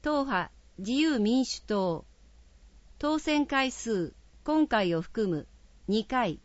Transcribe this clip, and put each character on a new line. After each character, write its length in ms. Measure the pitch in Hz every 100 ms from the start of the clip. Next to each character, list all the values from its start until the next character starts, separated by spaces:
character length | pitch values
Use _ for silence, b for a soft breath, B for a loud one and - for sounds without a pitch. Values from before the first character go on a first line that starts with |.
党 240 | 302 294 269
派、 260 | 190 170 - - -
自 140 | 196
由 260 | 262 320 269
民 260 | 208 254 247
主 160 | -
党。 440 | - 208 185 165 - - - - - - - - - -
当 180 | 294 311
選 280 | 302 302 285
回 260 | 269 262
数、 420 | - 226 202 160 - - -
今 240 | - 311 302
回 260 | 226 185
を 80 | 165
含 260 | 175 - 208
む、 200 | 156 - - - - -
二 160 | 214
回。 380 | 214 262 220 -